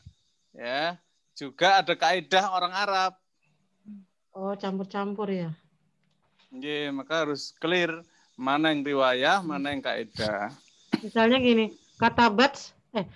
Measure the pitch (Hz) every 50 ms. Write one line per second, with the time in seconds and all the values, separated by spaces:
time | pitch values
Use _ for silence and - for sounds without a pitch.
0 | _ - - _ _ _ _ _ _ _ _ - 117 120 131 139 156 170 175 -
1 | _ _ _ _ _ _ _ - 147 135 - - 165 190 196 190 165 170 170 170
2 | 165 165 185 185 156 139 185 185 196 196 185 180 175 175 180 196 208 202 190 190
3 | 185 185 185 _ _ _ _ _ _ _ _ _ _ _ _ _ _ 208 208 196
4 | 190 _ _ _ _ _ _ 190 190 196 202 202 202 196 190 190 190 196 - 202
5 | 202 202 202 208 208 190 196 180 170 160 160 - _ _ _ _ _ _ _ _
6 | _ _ _ _ _ _ _ _ _ _ 131 127 135 147 151 147 147 143 139 135
7 | 131 - 156 165 156 147 143 135 - - - _ - 160 180 180 175 165 160 170
8 | 170 _ _ _ _ _ _ - 127 135 139 147 156 160 156 147 135 147 143 135
9 | 131 127 127 127 131 160 185 202 180 160 147 139 139 143 143 135 123 127 110 113
10 | 117 107 _ - 107 107 104 101 104 113 143 - _ _ _ _ _ _ - -
11 | - 208 - 233 226 226 254 262 247 247 233 226 220 202 - - _ _ _ -
12 | 233 240 233 - 240 233 202 202 262 285 - - - - - _ _ _ - 214
13 | 175 - -